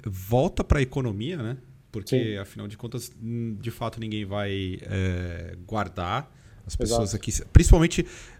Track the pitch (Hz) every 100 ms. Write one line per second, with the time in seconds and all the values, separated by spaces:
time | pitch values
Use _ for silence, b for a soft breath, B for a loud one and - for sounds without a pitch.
0 | 107 92 95 123 165 - 185 151 131 139
1 | 123 98 131 180 113 131 - - _ 107
2 | - 131 113 98 101 107 104 110 113 123
3 | - - 113 117 113 101 117 - 113 117
4 | 110 107 98 101 101 98 92 92 - 95
5 | 92 90 87 85 85 90 90 110 92 92
6 | 87 120 151 b b b - - 110 117
7 | 101 107 - - - - - 180 156 -
8 | 165 B B